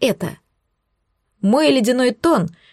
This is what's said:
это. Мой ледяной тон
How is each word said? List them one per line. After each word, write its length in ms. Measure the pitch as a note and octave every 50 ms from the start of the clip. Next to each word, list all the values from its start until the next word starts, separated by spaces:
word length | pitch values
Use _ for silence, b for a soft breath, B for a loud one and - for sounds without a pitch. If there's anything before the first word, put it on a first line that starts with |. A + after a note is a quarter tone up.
это. 380 | - C4 G3 - F#3 E3 C#3 - _ _ _ _ _ _ _ _ _ _ _ _ _ _ _ _ _ _ _ _
Мой 300 | - G3 A3 C#4+ D#4 D4
ледяной 420 | C#4 C4 A3 A3 B3 B3 B3+ B3 B3
тон 380 | - - E4 E4 A#3 E3+ E3 b b b b